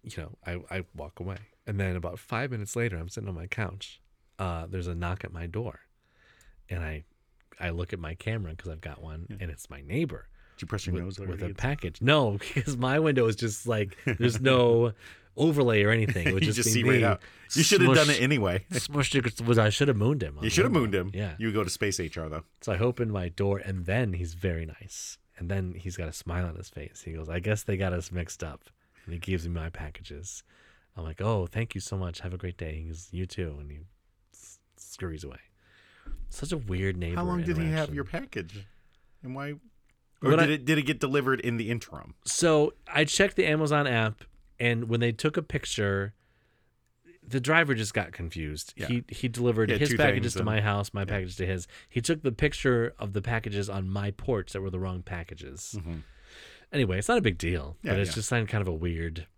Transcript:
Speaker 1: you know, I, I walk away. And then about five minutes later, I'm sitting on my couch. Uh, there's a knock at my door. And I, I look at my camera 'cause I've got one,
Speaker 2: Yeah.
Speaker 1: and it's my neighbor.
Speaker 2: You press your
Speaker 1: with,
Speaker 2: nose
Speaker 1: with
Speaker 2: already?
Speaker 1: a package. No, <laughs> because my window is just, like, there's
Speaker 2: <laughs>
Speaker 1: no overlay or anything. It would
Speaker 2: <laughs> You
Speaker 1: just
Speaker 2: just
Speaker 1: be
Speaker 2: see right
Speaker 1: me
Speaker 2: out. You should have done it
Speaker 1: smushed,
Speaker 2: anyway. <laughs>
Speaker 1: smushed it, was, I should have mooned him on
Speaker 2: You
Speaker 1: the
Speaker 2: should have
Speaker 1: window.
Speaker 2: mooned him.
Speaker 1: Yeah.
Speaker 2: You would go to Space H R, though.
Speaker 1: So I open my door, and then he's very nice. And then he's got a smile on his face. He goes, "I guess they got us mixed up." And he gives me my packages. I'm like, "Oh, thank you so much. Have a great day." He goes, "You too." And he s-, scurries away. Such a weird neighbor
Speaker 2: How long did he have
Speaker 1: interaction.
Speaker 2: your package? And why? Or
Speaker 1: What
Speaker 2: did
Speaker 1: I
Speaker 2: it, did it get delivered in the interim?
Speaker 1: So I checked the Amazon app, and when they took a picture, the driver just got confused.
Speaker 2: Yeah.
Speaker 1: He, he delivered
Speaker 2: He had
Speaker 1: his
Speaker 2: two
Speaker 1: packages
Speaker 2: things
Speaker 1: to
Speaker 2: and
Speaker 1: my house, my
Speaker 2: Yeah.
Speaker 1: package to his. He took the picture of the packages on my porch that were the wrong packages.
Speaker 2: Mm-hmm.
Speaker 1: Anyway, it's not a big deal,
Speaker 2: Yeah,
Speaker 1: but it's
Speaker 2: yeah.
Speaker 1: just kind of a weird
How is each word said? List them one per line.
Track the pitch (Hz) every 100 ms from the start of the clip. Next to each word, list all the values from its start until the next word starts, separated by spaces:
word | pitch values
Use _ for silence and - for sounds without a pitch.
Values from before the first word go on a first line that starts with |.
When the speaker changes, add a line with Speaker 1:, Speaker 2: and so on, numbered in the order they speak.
Speaker 1:
you | - -
know, | 80 - -
I, | 87 - 92
I | 87 80
walk | 73 -
away. | 90 95 - _ -
And | 101
then | 95 90
about | 85 90
five | - 117 135
minutes | 117 101 120
later, | 120 87
I'm | 85
sitting | - 101
on | 85
my | 87
couch. | - 95 98 - - _ _ _ -
Uh, | 92 85 85
there's | 92 87
a | 85
knock | 87 92
at | -
my | 87 85
door. | 101 120 - _ _ _ _ _ _ - - -
And | 90
I, | 78 76 - _ _ _ _ -
I | 87
look | 85 87
at | 92
my | 80 85
camera | - 113 87 80
'cause | 87
I've | 80
got | 80 71
one, | 78 78 85
Speaker 2:
Yeah. | 101
Speaker 1:
and | 90
it's | 73 -
my | 69
neighbor. | 71 135 160 - - - _ -
Speaker 2:
You | 85
press | 104 98
your | 87
Speaker 1:
with, |
Speaker 2:
nose | 90 95
Speaker 1:
with | 95
Speaker 2:
already? | 92 87
Speaker 1:
a | 95
package. | 127 143 87 -
No, | 120 151 120
<laughs> | 101 -
because | 143 127 127
my | 127 143
window | 160 131 113
is | 104
just, | 117 104 117
like, | 110 98 - -
there's | 110 120 110
Speaker 2:
<laughs> |
Speaker 1:
no | 131 127 120 117 117 104 - - _ -
overlay | 160 143 123 107
or | 104
anything. | 113 107 92 85
It |
would | 95
Speaker 2:
<laughs> | 104
You |
Speaker 1:
just | 107
Speaker 2:
just | 110 104
Speaker 1:
be |
Speaker 2:
see | 123
right | 127
Speaker 1:
me |
Speaker 2:
out. | 107 98 - - -
You | 143
should | 160 196
have | 180 160
done | 147
it | 135
Speaker 1:
smushed, |
Speaker 2:
anyway. | 127 143 98 95 -
<laughs> |
Speaker 1:
smushed | 165 - 143 135 139 120 -
it, | 117
was, | 113
I | 107
should | 101 143
have | 110
mooned | 110 147
him | 82 73
on |
Speaker 2:
You | 110
Speaker 1:
the | 170
Speaker 2:
should | 240
have |
Speaker 1:
window. | 185 113 95
Speaker 2:
mooned | 90 95
him. |
Speaker 1:
Yeah. | 104 76
Speaker 2:
You | 110
would |
go | 104
to | 90
Space | - 104 92
H | 80 85
R, | 78
though. | 78 - _
Speaker 1:
So | -
I | 90
open | 120 120 113
my | 101 87
door, | 90 98 98
and | 98 95 87
then | 110 113
he's | 87 85
very | 85 92 82 82
nice. | 78 101 - - - _ -
And | 87
then | 98 92
he's | 87 90 87
got | 82
a |
smile | - - 87 90
on | 85
his | 90
face. | - 73 -
He | -
goes, | 80 76
"I | 87
guess | 101 104
they | - 95
got | 95
us | 87 -
mixed | 90 82 -
up." | 80 69 _ _ _ _ -
And |
he | 85
gives | 90 92 85
me | 85
my | 80
packages. | - 73 - - 73 87 - _ _ _ _ _ -
I'm |
like, | 80 80
"Oh, | 101 110 87
thank | - 113
you | 98
so | - 95
much. | 90 82
Have | 90
a | 90
great | 92 85
day." | 80 78
He |
goes, | 80 82 -
"You | 87 90
too." | - 85 73
And | 71
he | 73 87 _ _ _ _
s-, | - - - _ _
scurries | - - 92 78
away. | 71 - _ _ _ _ _ _ - - -
Such | - 147
a | 170
weird | 107 92 95 90
neighbor | 85 87
Speaker 2:
How | 180
long | 180
did | 170 160
he |
have | 160 156 151
Speaker 1:
interaction. | 147
Speaker 2:
your |
package? | 135 165 269 110 85 101 98 - _ _ _ _
And | 127 131
why? | 143 143 - _ _ _ _ _
Or | 131
Speaker 1:
What | 156
Speaker 2:
did | 160
Speaker 1:
I |
Speaker 2:
it, | 151 127
did | 156
it |
get | 135 135
delivered | 139 143 131 131
in | 123 117
the | 110
interim? | 117 - 78 - - -
Speaker 1:
So | - 170 156 151 - -
I | 151 156
checked | - 196 -
the | 180
Amazon | 151 151 147 139
app, | 117 110 107 - - _ -
and | 120 117 117
when | 117
they | 120
took | 110 156 160
a |
picture, | 151 143 - - 101 98 101 - _ _ _ _ _ _ _ _ _ - -
the | 131
driver | 127 160 156 113
just | 104
got | 110 85
confused. | - 85 82 76 76 - -
Speaker 2:
Yeah. | -
Speaker 1:
He, | 120 -
he | - 127
delivered | 117 123 110 110
Speaker 2:
He |
had | 110
Speaker 1:
his | 147
Speaker 2:
two | 156
Speaker 1:
packages | 147 123
Speaker 2:
things | 120
Speaker 1:
to | -
Speaker 2:
and | 107
Speaker 1:
my | 107
house, | 107 101 101
my | 101
Speaker 2:
Yeah. | 98
Speaker 1:
package | 101 90 87
to | 92
his. | 92 87 - -
He | 127
took | 113 156
the | 135
picture | 110 147 - 135 120 117 -
of | 104
the | 101
packages | 98 113 110 101 101
on | 98 92
my | 98 101
porch | 101 - 110 92
that | 98
were | 95
the | 90
wrong | 95 90
packages. | 87 87 82 82 67 69 - 107
Speaker 2:
Mm-hmm. | 82 82 - - - - - - _
Speaker 1:
Anyway, | 156 110 92
it's | 104
not | 240
a |
big | 127 85
deal, | 85 85 71 -
Speaker 2:
Yeah, | 131
Speaker 1:
but | 98
it's | 98
Speaker 2:
yeah. | -
Speaker 1:
just | 107
kind | 120 107 107
of | 92
a |
weird | 80 87 82 82 82 82